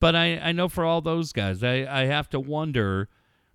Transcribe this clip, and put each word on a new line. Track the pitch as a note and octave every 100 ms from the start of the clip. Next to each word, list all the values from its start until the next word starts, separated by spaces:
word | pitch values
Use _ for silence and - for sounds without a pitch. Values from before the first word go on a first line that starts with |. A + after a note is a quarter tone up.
but | E3
I, | E3 E3+ E3
I | D#3+
know | E3+ F3+
for | F3+
all | E3 E3
those | D#3+ E3 D#3+
guys, | - G2 F#2
I, | B2 B2+ C3+
I | C#3
have | C3 C#3+ D#3
to | C#3
wonder, | C3+ D3+ D#3 B2+ G2+ F#2+ G2 _ _ _ _